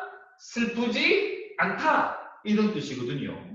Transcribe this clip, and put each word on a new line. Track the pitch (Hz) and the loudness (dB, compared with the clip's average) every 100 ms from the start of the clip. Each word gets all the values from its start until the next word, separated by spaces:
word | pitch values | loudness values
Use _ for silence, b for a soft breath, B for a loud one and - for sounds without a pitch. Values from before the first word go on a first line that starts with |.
| - - - _ | -8 -14 -20 _
슬프지 | - 233 233 233 240 262 320 403 415 - - - | -10 -2 0 0 0 2 4 4 2 -4 -10 -2
않다, | - - 311 285 - - - - 214 | -2 2 2 4 2 -4 -12 -10 2
이런 | 214 208 | 4 4
뜻이거든요. | 160 135 123 120 143 - - 190 | 2 -4 -4 -4 -4 -4 -8 -12